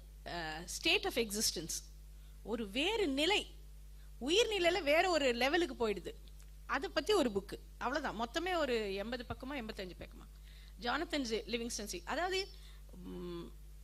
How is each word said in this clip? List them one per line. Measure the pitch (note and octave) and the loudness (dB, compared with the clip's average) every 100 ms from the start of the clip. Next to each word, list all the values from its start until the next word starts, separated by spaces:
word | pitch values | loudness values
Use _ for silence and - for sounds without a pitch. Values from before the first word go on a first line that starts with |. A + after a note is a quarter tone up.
| - - - | -12 -12 -6
அ, | F3 D#3+ D#3 F3+ | -2 -2 -4 -6
state | - E4 F#4+ - | 0 4 4 4
of | |
existence. | B3+ A3 G#3 - F3+ E3 - - - - - - - | 0 0 2 0 0 -4 -6 -8 -14 -16 -16 -16 -12
ஒரு | F#3+ A#3 G3+ | -6 -4 -2
வேறு | A3+ E4+ A4 E4+ | 0 2 4 2
நிலை, | C4+ E4 G4 - - - - - - - - | 4 4 4 0 -8 -16 -16 -16 -16 -16 -6
உயிர்நிலையில | B3+ F#4+ A4+ G4+ E4+ F#4+ | 4 6 6 4 4 4
வேற | C#4+ D#4+ F#4+ | 6 6 6
ஒரு | D#4 C4+ | 6 4
லெவலுக்கு | A#3+ C4 E4+ D#4+ B3 A3 | 4 4 4 2 2 0
போயிடுது. | F#3+ - - - - - - - | 0 -6 -10 -14 -16 -16 -14 -4
அதை | B3+ F4 | -2 0
பத்தி | D#4 D4 | 0 4
ஒரு | G4+ B3 | 6 6
book, | G3 - - - - | 2 -2 -6 -10 -4
அவ்வளவுதான். | A#3 D4 B3 F3+ A#3 | 0 0 0 -2 -2
மொத்தமே | E4 F4 F4 | 0 2 2
ஒரு | C#4 A#3 G#3 | 4 2 0
எண்பது | F#3+ A3 B3 A#3+ | -2 -2 -4 -6
பக்கமா, | - C4 | -8 -6
எண்பத்தஞ்சு | C#4+ A3 G#3 F#3 E3 | -6 -6 -6 -8 -10
பக்கமா. | E3 F3+ - - - - - - | -12 -14 -16 -16 -16 -16 -16 -4
Jonathan | A#3 C4+ E4+ D4+ A#3 | 0 0 2 0 0
ஜே-, | G#3+ F#3 | -2 0
Livingston | A#3 A#3 - G#3 | -2 -2 -4 -4
சீ-, | F3 | -6
அதாவது, | - C4 F#4 F#4+ G4 - - - - F3+ | -4 0 2 0 -2 -8 -14 -16 -14 -12
ம், | F#3 F3+ F3 E3+ - - - - | -10 -8 -6 -8 -10 -14 -16 -16